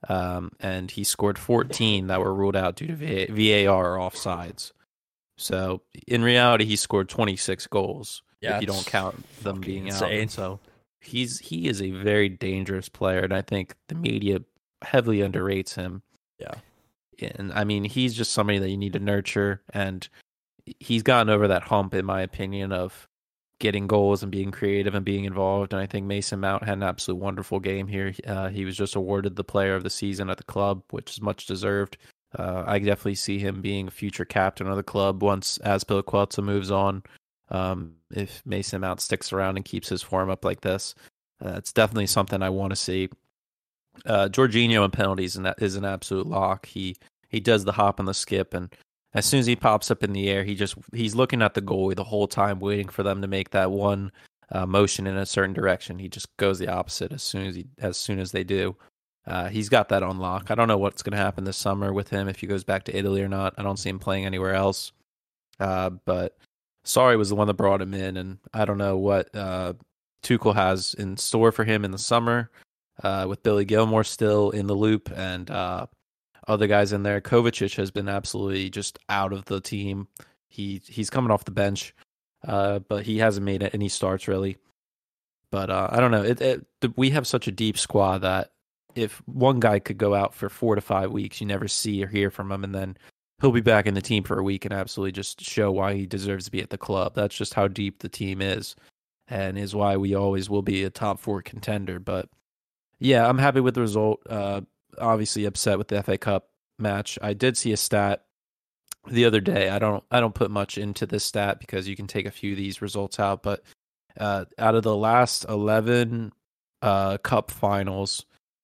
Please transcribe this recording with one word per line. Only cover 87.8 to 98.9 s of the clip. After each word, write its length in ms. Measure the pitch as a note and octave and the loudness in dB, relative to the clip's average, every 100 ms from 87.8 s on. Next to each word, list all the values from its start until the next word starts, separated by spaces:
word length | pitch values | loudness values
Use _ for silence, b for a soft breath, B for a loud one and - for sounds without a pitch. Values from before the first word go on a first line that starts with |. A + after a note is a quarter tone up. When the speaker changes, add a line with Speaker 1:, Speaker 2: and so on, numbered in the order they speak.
| - G#2+ G2 F#2+ | 0 2 4 2
Speaker 1:
that 340 | F#2+ F#2 - _ _ _ _ - | 0 0 -4 _ _ _ _ -6
if 260 | A2 - - | -6 -6 -10
one 320 | C3 B2+ B2+ | 2 4 6
guy 180 | A#2 G2+ | 4 4
could 220 | - G2 | 0 -2
go 160 | G#2 G2+ | 0 2
out 180 | G2 | 0
for 160 | - G2+ | -4 -10
four 240 | - A#2 | -2 0
to 80 | G#2 | 0
five 300 | - G2 F#2+ | 0 0 0
weeks, 280 | G#2 G#2 - | -4 -6 -6
you 40 | G#2 | -4
never 200 | G2 G2+ | -4 -2
see 360 | - A2 G2+ | -4 -2 -2
or 40 | G2 | -2
hear 240 | G#2 G2 | 0 0
from 200 | - G2 | -2 -6
him, 120 | G2 | -6
and 100 | G2 | -6
then 240 | G2 F#2+ F#2 b _ _ - | -6 -6 -10 b _ _ 2
he'll 120 | C#3 | 4
be 100 | A#2+ | 6
back 240 | A2+ G#2+ G2+ | 6 6 6
in 80 | |
the 80 | G2 | 0
team 220 | - G#2+ | 0 0
for 160 | G2 G2 | 0 -2
a 40 | |
week 220 | G2 G2 G2+ | 0 -2 -4
and 80 | |
absolutely 380 | G2 F#2+ - G2 | -6 -6 -4 -4
just 300 | F#2 G2 - | -4 -8 -10
show 300 | - - G#2 | -6 0 2
why 220 | F#2+ F#2+ | 2 0
he 120 | G2+ F#2+ | 0 -4
deserves 380 | G2+ G2 G2 F2+ | -6 -4 -6 -6
to 60 | |
be 100 | F#2+ | -8
at 100 | - | -6
the 60 | G2+ | -8
club. 360 | - G2 F#2 - | -2 0 0 0
That's 200 | G2+ - | -2 -2
just 180 | G#2+ | -4
how 140 | - G2+ | 2 2
deep 320 | F#2+ G2 - | 0 -6 -6
the 100 | - | -10
team 320 | - G2 F#2+ | -8 -6 -4
is, 340 | G2 F#2+ - - b | -2 -4 -6 -14 b